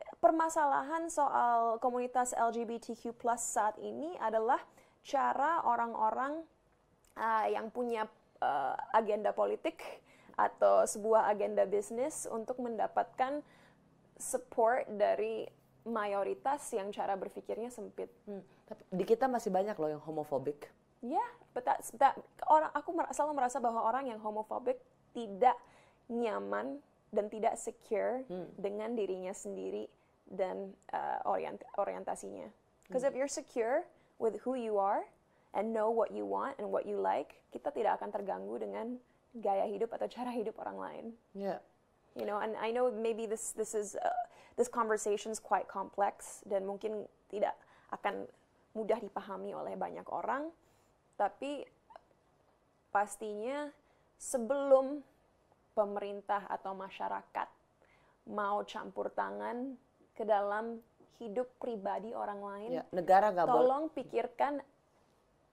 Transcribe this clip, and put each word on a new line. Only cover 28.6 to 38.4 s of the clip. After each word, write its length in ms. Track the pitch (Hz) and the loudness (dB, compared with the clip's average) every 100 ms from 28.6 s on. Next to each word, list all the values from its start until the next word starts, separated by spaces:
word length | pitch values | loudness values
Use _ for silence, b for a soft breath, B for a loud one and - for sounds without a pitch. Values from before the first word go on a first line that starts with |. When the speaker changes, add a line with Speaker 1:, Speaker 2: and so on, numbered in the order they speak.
| 196 208 220 240 | -4 -2 -4 -2
Speaker 1:
dirinya 320 | 190 185 185 | -2 -2 -6
sendiri 560 | 208 208 190 190 208 214 _ b b - | -8 -8 -6 -6 -6 -8 _ b b -12
dan, 480 | 185 185 190 196 - - | -4 -2 -2 -8 -12 -6
uh, 320 | 160 143 127 | -4 -2 -2
orient-, 400 | - 190 156 202 - - | 0 -2 -2 -8 -8 -4
orientasinya. 720 | 196 185 185 185 196 196 214 - _ _ _ | -2 -4 -6 -8 -8 -12 -14 -16 _ _ _
'Cause 160 | 254 269 | 0 0
Speaker 2:
Hmm. 60 | |
Speaker 1:
if 20 | |
you're 160 | 247 277 | 0 -4
secure 560 | - 277 254 226 285 349 b b b | -4 -6 -2 0 0 -2 b b b
with 240 | 226 208 | -2 -2
who 160 | 247 262 | -4 -2
you 220 | 226 208 | 0 2
are 240 | 196 247 415 _ b b b | 2 0 -4 _ b b b
and 160 | - 220 | -4 -2
know 220 | 226 214 | 2 2
what 180 | 233 - | 2 0
you 160 | 208 202 | -2 -4
want 320 | 196 214 - | -2 -2 -4
and 80 | 202 | -2
what 160 | 196 | -2
you 160 | - 202 | -2 -2
like, 400 | 190 196 - - _ | 2 0 -2 -12 _
kita 160 | - 285 | -8 -6
tidak 320 | 285 208 196 | 0 0 0
akan 80 | 202 | -2
terganggu 480 | 208 196 185 | -6 -4 -6